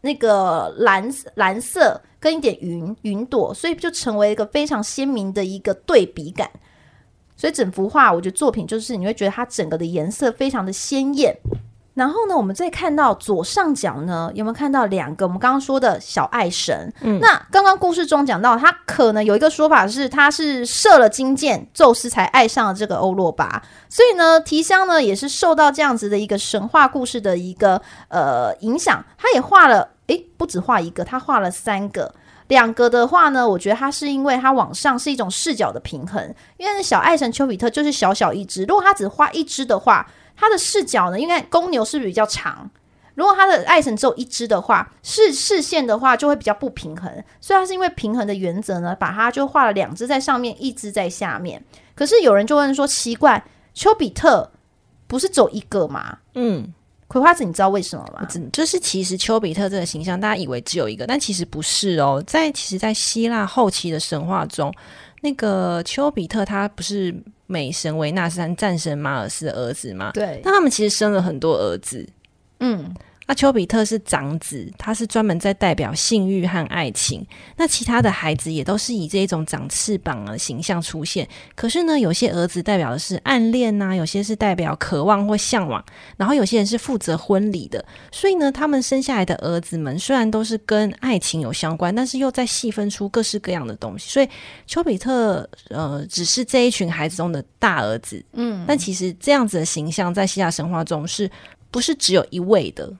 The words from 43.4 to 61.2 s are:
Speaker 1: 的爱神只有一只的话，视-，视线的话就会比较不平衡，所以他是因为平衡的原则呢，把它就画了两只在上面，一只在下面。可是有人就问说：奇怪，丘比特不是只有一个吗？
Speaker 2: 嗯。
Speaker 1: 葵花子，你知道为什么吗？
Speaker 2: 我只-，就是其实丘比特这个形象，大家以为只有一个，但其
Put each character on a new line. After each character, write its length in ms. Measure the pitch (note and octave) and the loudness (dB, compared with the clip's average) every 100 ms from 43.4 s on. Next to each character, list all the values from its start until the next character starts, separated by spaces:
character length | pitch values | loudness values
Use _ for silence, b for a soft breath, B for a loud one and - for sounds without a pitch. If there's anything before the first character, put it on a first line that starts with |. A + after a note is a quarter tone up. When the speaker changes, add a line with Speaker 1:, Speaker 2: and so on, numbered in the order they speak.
| G4 | 4
Speaker 1:
的 180 | E4 - | 4 6
爱 120 | E4 | 4
神 160 | C#4 G#3+ | 4 0
只 120 | C4 | 0
有 80 | A#3+ | 0
一 100 | B3 | -8
只 220 | - A#3 | -8 0
的 120 | G3 | 0
话， 320 | - G3+ - _ | 2 0 0 _
视-， 280 | - - G#4+ | -8 4 4
视 300 | C4+ - G4 | 4 0 0
线 240 | C#4+ E4 B3 | 2 -2 0
的 140 | G#3+ | 2
话 180 | C4 A#3+ | 4 4
就 100 | D4 | 2
会 80 | D4 | 2
比 80 | |
较 80 | A3+ | 0
不 160 | G#3 C4+ | -2 -4
平 260 | - D#3+ E3 | -8 -14 -12
衡， 260 | F#3 - - b | -12 -14 -18 b
所 160 | - G4 | 2 2
以 40 | |
他 40 | |
是 100 | F#4 | 2
因 60 | F#4 | -2
为 80 | F4+ | -2
平 280 | F4 G#3+ A#3+ | -2 -4 -2
衡 80 | G#3 | -2
的 80 | |
原 260 | G3 F#3 F3+ | -2 -4 -4
则 200 | G#3+ F3+ | -4 -4
呢， 160 | F3 E3+ | -4 -4
把 120 | F3 | -4
它 180 | G3 A3+ | 0 -2
就 160 | B3 C#4 | 0 -2
画 200 | D4 A#3+ | 2 2
了 80 | |
两 200 | G3+ D#3 | 2 -4
只 140 | - A#3+ | -6 -2
在 120 | C4+ | -2
上 200 | C4+ B3+ | 0 -2
面， 160 | A#3+ - | -2 -6
一 160 | C4 | -8
只 180 | - G#3 | -8 -6
在 160 | G3+ F#3 | -4 -4
下 300 | - F#3+ A2 | -4 -6 -6
面。 260 | F3 - - b b | -8 -12 -20 b b
可 100 | - | -4
是 160 | D4 A#4 | 4 6
有 120 | D4+ | 8
人 140 | G3+ A3 | 6 4
就 80 | D4 | 2
问 180 | C#4 | 2
说： 140 | C#4 C4+ | 2 0
奇 260 | - A#3 | -2 -4
怪， 320 | A#3 D4 A3 b b b - | 4 4 4 b b b 0
丘 180 | - | 2
比 160 | A4 B3+ | 2 0
特 400 | - D#4+ G#3 - _ _ _ _ _ _ | 4 4 4 0 _ _ _ _ _ _
不 140 | B3+ | -4
是 100 | F#4+ | 0
只 100 | D4 | 2
有 80 | A3+ | 2
一 80 | A3 - | 0 -6
个 180 | G3+ D3+ | -4 -2
吗？ 300 | C#3 - - _ | -4 -10 -16 _
Speaker 2:
嗯。 400 | B3+ A#3+ E3+ C#3+ - _ _ _ | -4 -2 -2 -6 -16 _ _ _
Speaker 1:
葵 100 | B3+ | 2
花 140 | D4+ | 4
子， 100 | F4 | 2
你 80 | G#3 | -2
知 60 | E3 | 0
道 120 | F#3+ | 0
为 120 | G3 | 0
什 160 | F3+ - | -4 -12
么 80 | - | -14
吗？ 60 | - | -14
Speaker 2:
我 40 | - | -10
只-， 120 | F3 D#3+ | -10 -8
就 100 | - | -2
是 160 | D#4 F#4 | 0 0
其 240 | - F#3+ | -2 -4
实 140 | F#3 F#3 | -4 -4
丘 220 | - A3 | 0 0
比 120 | G3+ | 0
特 160 | E3 G3 | -2 -4
这 80 | G3 | -4
个 80 | |
形 220 | E3+ D#3 E3+ | -6 -6 -6
象， 160 | F3+ | -4
大 80 | G#3+ | -2
家 60 | G#3+ | -4
以 100 | D#3+ | -4
为 160 | B2 | -6
只 160 | - E3+ | -6 -4
有 100 | A2 | -4
一 80 | A2 | -6
个， 120 | B2 | -4
但 120 | |
其 140 | C#4+ | -4